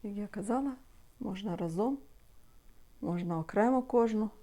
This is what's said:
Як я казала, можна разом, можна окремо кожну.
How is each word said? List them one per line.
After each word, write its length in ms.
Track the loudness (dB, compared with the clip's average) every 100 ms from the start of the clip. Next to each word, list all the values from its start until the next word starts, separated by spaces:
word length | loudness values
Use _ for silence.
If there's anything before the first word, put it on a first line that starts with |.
Як 140 | -8 -6
я 100 | -6
казала, 480 | -6 -2 0 0 -4 -14 -20 -20 -10
можна 360 | -8 -6 -4 -2
разом, 420 | -2 0 0 0 -6 -20 -20 -20 -20 -20 -20 -20 -20 -8
можна 380 | -4 -2 0 -2
окремо 440 | 0 4 4 4
кожну. 460 | 4 4 4 2 0 -4